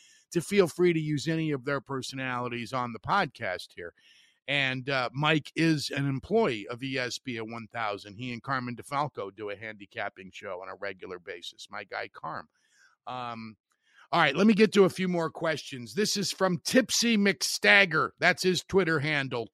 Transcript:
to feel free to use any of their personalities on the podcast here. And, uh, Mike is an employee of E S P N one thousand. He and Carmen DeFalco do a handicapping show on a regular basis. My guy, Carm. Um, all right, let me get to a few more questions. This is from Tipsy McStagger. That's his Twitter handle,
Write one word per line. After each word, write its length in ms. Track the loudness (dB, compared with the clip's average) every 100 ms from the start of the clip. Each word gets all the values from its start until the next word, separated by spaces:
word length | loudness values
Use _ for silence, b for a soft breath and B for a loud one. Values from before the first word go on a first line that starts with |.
| b b b
to 80 | -6
feel 260 | 0 2 2
free 260 | 4 4
to 80 | 4
use 280 | 0 -2 0
any 240 | 0 0
of 120 | -2 -2
their 160 | -4
personalities 920 | -4 -6 -6 -8 -6 -4 -4 -6 -6
on 200 | -4 -4
the 60 | -6
podcast 680 | -2 0 0 -4 -6 -6 -8 -14
here. 160 | -14 -14 b b b b -4
And, 420 | -2 0 -2 -2
uh, 220 | -2 -2
Mike 400 | 0 2 2 0 0
is 340 | 2 2 -2
an 180 | -4 -2
employee 580 | -2 0 0 2 -2 -6
of 140 | -8
E 140 | -6 -4
S 220 | -4 -6
P 180 | -8 -8
N 160 | -8
one 160 | -10 -10
thousand. 440 | -6 -4 -6 -10
He 180 | -12 -10
and 100 | -8
Carmen 320 | -6 -4 -4
DeFalco 540 | -8 -6 -4 -4 -4 -10 -8
do 140 | -10
a 60 | -8
handicapping 760 | -10 -14 -14 -8 -8 -8 -18
show 300 | -14 -10 -10
on 80 | -10
a 40 |
regular 440 | -10 -10 -8 -10 -12
basis. 500 | -12 -14 -14 -18 -14
My 140 | -14
guy, 240 | -10 -8 -10
Carm. 400 | -10 -10 -10 -12 b b b b b -12
Um, 520 | -10 -8 -10 -12 -16 _ b b b b
all 120 | 4
right, 120 | 4
let 120 | 6 6
me 80 |
get 180 | 8 6
to 140 | 8 6
a 20 |
few 180 | 4 -2
more 220 | 0 -2
questions. 640 | -2 -4 -4 -6 -12 -8
This 240 | -2 -2 0
is 160 | -2
from 300 | 0 0 0
Tipsy 540 | 2 4 4 2 4 4
McStagger. 960 | 4 2 -2 2 6 6 6 2 -2 2
That's 240 | 2 2
his 220 | 2 2
Twitter 360 | 2 2 4 2
handle, 500 | 2 0 -2 -4 -6